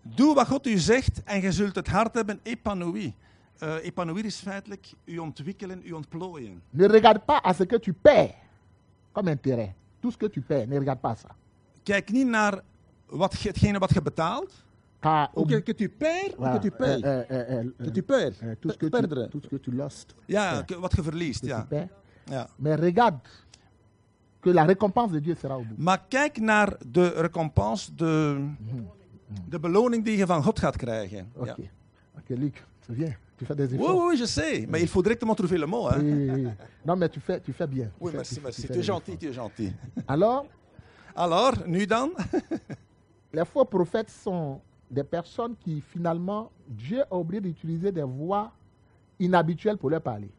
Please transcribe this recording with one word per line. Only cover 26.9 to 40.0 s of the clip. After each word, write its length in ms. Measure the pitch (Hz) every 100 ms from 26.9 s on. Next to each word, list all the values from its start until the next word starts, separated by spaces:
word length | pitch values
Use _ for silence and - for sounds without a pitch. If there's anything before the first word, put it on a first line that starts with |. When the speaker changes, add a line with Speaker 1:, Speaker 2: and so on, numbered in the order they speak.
Speaker 1:
de 160 | 131 180
récompense, 880 | - 165 170 160 - 202 220 - 143
de, 400 | 165 156 151 139 143 143
Speaker 2:
Mhm. 240 | 110 127 98 - _ - - 104 87
Speaker 1:
de 100 | 170
beloning 440 | 165 185 247 233 220
die 120 | 208
je 80 | 185
van 180 | 170
God 160 | 139 220
gaat 160 | 160 -
krijgen. 560 | - 113 98 101 95 123
Speaker 2:
Ok. 100 | -
Speaker 1:
Ja. 60 | 123 95 - _ _ _ 147
Speaker 2:
Ok, 120 | -
Luc, 340 | 127 143 - - _ -
c'est 100 | 117
bien. 180 | 160 117 _ _
Tu 100 | 123
fais 80 | 143
des 100 | 139
Speaker 1:
Oui, 60 | 131
Speaker 2:
efforts. 200 | 269 370
Speaker 1:
oui, 80 | 349
oui, 60 | 302
je 80 | 240
sais. 400 | - 311 185 110
Mais 120 | 160
il 60 | 170
faut 140 | 190
directement 320 | 180 226 226 220
trouver 220 | 175 180
le 80 | 147
mot, 220 | 233 165
hein. 100 | 147
Speaker 2:
Oui, 120 | 147
oui, 160 | 147 135
oui. 180 | 135 123 104 - - 151
Non, 100 | 185
mais 140 | 165
tu 100 | -
fais, 200 | - 180
tu 100 | -
fais 140 | 127 160
bien. 180 | 131 113
Tu 60 | -
Speaker 1:
Oui, 140 | 170
Speaker 2:
fais, 60 | 151
Speaker 1:
merci, 180 | - 123
Speaker 2:
tu, 60 |
Speaker 1:
merci. 200 | 135 117
Speaker 2:
tu 60 | 127
fais 60 |
Speaker 1:
Tu 60 | 123
es 20 |
Speaker 2:
des 40 | -
Speaker 1:
gentil, 240 | 175 -
Speaker 2:
efforts. 80 | 175
Speaker 1:
tu 80 | 156
es 60 |
gentil. 400 | 123 113 - 101 101 -
<laughs> 140 | -